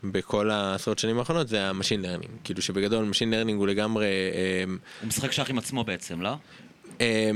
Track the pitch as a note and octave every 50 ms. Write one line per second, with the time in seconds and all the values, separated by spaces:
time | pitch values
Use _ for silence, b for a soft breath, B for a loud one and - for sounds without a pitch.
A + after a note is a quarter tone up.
0 | - G2 F#2 G2 - - - G#2 G#2 G#2+ G#2+ G#2 G2+ G2 F#2+ G2 - A#2 G#2+ -
1 | - A2+ A2+ A#2+ A#2 A2+ E3 E3+ D#3 A2+ A2 G#2 G2 G2 F#2+ F#2+ G2 - A2+ G2+
2 | F#2 F2+ F2+ E2 E2 - A#2 - - - F#2+ F2+ F2+ - F#2 G2 G2 G#2 A2+ A2+
3 | A2 G#2 G2 - A#2+ A2+ A2+ A2 A2+ A2+ G#2+ G2+ G2+ G2 G2+ G2+ G#2+ G#2+ A2+ G#2+
4 | G#2+ G2+ G2 F#2+ F#2+ F#2+ - - F#2 F#2+ F#2+ F#2 F#2 F#2 F#2 F2+ - B B B
5 | G#2+ A2+ - - C3+ C3 - - C3+ - C3+ A#2+ - - C3+ B2+ A2+ G#2+ F#2 F2
6 | - - F2 E2 F2+ G#2 C3 D3+ B B B B B B B - - - - -
7 | A#2+ A#2 A2+ A2 A2 A2 G#2+